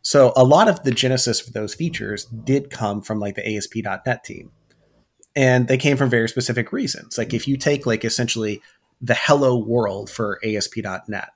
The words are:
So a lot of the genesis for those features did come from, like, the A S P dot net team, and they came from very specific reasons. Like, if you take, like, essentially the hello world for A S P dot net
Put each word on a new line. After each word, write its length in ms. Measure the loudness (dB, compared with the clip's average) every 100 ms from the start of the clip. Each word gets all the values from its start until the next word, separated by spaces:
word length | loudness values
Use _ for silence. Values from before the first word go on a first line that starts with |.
So 300 | 4 6 6 6
a 80 |
lot 240 | 6 8 6
of 160 | 2
the 80 | -2
genesis 480 | 0 0 2 0 -2
for 100 | -4
those 240 | -8 -6
features 520 | -6 -6 -6 -6 -8 -8
did 440 | -8 0 0 0
come 320 | -4 -4 -4
from, 160 | -4 -4
like, 160 | -4
the 140 | -6 -6
A 80 | -4
S 100 | -4
P 160 | -6
dot 240 | -6 -6 -4
net 160 | -6
team, 300 | -8 -16 -18 _ _ _ _ _ _ _ -10
and 320 | 2 4 4 4
they 120 | 2
came 180 | 2 2
from 140 | 2
very 180 | 2 2
specific 440 | -2 -2 -4 -4
reasons. 460 | -4 -4 -6 -8 -8
Like, 160 | -4
if 140 | -4 -2
you 80 | -2
take, 300 | 0 0 0
like, 180 | -2
essentially 580 | 0 -2 -2 -2 -4 -6 _ _ _ _
the 140 | -2
hello 440 | 0 4 4 4 2
world 520 | 0 0 0 -4 -10
for 280 | -6 -6 -4
A 100 | -4
S 140 | -4 -4
P 120 | -6
dot 280 | -8 -8 -8
net 220 | -10 -10